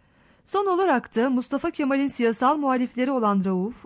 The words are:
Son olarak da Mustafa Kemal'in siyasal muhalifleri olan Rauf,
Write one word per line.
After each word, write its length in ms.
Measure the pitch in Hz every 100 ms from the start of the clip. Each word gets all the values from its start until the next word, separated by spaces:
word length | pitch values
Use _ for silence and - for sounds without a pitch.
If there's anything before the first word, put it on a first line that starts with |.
| _ _ _ _
Son 220 | - 381 403
olarak 500 | 359 381 247 - 220
da 140 | 226
Mustafa 400 | 254 240 277 339
Kemal'in 380 | - 277 277 277
siyasal 480 | - 233 226 254 302
muhalifleri 540 | 277 254 247 240 254
olan 340 | 262 214 202
Rauf, 400 | 190 185 196 240